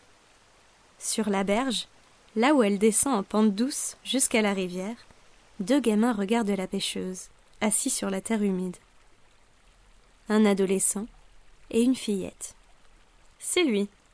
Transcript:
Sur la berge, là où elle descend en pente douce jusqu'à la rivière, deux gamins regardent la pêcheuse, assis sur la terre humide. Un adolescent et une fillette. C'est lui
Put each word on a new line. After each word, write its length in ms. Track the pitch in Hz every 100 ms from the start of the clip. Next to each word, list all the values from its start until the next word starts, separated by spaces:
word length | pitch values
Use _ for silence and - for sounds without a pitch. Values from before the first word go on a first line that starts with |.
| _ _ _ _ _ _ _ _ _ _
Sur 320 | - - 214
la 140 | 196
berge, 440 | 196 202 269 208 - _ _ _ _ 214
là 200 | 247 302
où 80 |
elle 160 | 208 202
descend 340 | 220 208 277
en 80 | 240
pente 300 | 196 208 220
douce 440 | 196 254 - - -
jusqu'à 380 | - 254 - 233
la 120 | 214
rivière, 440 | 196 185 180 190 233 - - - - _ -
deux 200 | 190 285
gamins 340 | 233 214 240
regardent 360 | 208 196 233 208
la 180 | 196 185
pêcheuse, 600 | 196 - 196 185 185 - - _ -
assis 300 | 214 - 262
sur 180 | - 202
la 100 | 190
terre 220 | - 220
humide. 360 | 202 185 185 180 _ _ _ _ _ _ _ _ _ _ _ - _ _ -
Un 160 | 214
adolescent 640 | 214 196 190 190 - 196 226 - - - - - -
et 140 | 226
une 120 | 240 254
fillette. 600 | - 202 - - - - _ - - - _ _ - _
C'est 260 | - -
lui 240 | 330 208 202 - _